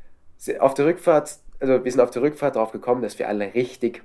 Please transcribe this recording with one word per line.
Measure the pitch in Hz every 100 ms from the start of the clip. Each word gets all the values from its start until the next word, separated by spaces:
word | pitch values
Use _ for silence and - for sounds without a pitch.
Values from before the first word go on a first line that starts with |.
| - - - -
Sie-, | - -
auf | 135
der | - 147
Rückfahrt, | 170 175 151 147 - - -
also | 131 127
wir | 127
sind | 131
auf | 123
der | 123
Rückfahrt | 143 147 143 113
drauf | 110
gekommen, | 107 120 127
dass | 107 -
wir | -
alle | 104 101
richtig | 123 123 - 117 -